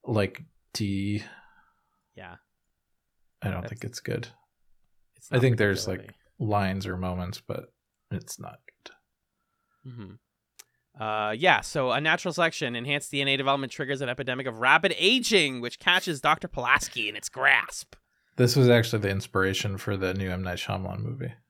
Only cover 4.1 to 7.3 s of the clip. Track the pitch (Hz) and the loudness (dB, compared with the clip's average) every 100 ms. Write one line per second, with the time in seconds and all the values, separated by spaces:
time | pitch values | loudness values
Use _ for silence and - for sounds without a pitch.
4.1 | - 113 _ _ _ _ _ _ _ _ | -6 -6 _ _ _ _ _ _ _ _
5.1 | _ - 127 127 113 104 92 - 92 101 | _ -2 4 4 4 4 2 -2 -6 -10
6.1 | - _ _ 110 101 95 95 95 92 92 | -20 _ _ 0 2 2 -2 -4 -4 -4
7.1 | 90 90 | -4 -6